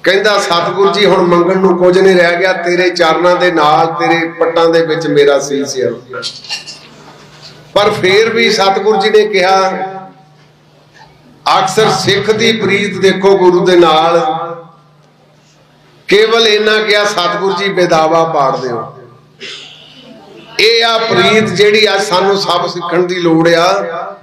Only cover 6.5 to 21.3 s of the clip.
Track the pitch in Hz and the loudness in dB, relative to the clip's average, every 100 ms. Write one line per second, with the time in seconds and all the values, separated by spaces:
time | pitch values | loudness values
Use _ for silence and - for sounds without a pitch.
6.5 | - - - - - - - - - - | -14 -14 -20 -20 -20 -20 -20 -20 -20 -20
7.5 | - - 190 208 - 180 196 226 220 214 | -20 -6 -2 -2 -2 0 2 0 0 -2
8.5 | - 196 190 202 208 214 214 208 190 180 | 0 0 0 0 0 2 2 2 0 2
9.5 | 190 190 185 190 - - - _ _ _ | 2 0 -4 -10 -12 -18 -20 _ _ _
10.5 | _ _ _ _ - - _ - _ 143 | _ _ _ _ -20 -20 _ -20 _ 0
11.5 | 175 190 214 214 - - 202 208 214 226 | 0 0 0 0 0 -2 -2 0 0 0
12.5 | 226 190 196 208 180 190 185 196 190 180 | 0 -2 -2 -4 0 0 2 2 4 4
13.5 | 180 175 175 170 156 165 170 160 165 170 | 2 2 4 4 2 2 0 -2 -6 -8
14.5 | 170 - - _ _ _ _ _ _ _ | -14 -18 -20 _ _ _ _ _ _ _
15.5 | _ _ _ _ _ - 196 220 233 220 | _ _ _ _ _ 0 2 2 2 2
16.5 | 208 214 214 214 208 202 175 175 175 190 | 0 0 0 0 0 0 -2 -4 -2 -4
17.5 | 185 196 180 175 160 156 165 165 156 135 | -4 -4 -2 0 2 2 0 0 -2 -2
18.5 | 131 127 117 - - - - _ _ - | -2 -6 -8 -12 -18 -20 -20 _ _ -18
19.5 | - - - - - - - - - - | -18 -20 -20 -20 -20 -20 -20 -20 -20 -14
20.5 | - 214 233 233 226 226 185 196 | -2 0 2 0 0 0 0 2